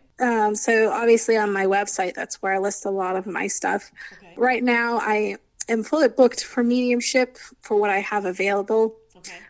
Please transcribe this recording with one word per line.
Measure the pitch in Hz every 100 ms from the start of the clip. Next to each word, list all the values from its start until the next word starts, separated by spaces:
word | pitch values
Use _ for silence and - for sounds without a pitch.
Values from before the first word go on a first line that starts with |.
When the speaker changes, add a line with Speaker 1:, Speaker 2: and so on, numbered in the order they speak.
| _ - 247
Speaker 1:
Um, | 226 208
so | 208 - 226 220
obviously | 208 233 226 - 220
on | 208
my | 196 190
website, | 196 202 - 180
that's | - - -
where | 190
I | 190
list | 202 202 202
a |
lot | 196 185
of | 185 190
my | 165 196
stuff. | - 190 202 - - -
Speaker 2:
Okay. | - 180 180
Speaker 1:
Right | 247 233
now, | 247 233 233 233
I | 214 214 208 196 _ - -
am | 226
fully | 208 302 254
booked | 226 247 -
for | - -
mediumship | 240 247 247 240 - 262 247 - - -
for | - 208
what | 208
I | 196
have | 196 214
available. | 190 185 196 202 196 220 220 220 _ 180
Speaker 2:
Okay. | - -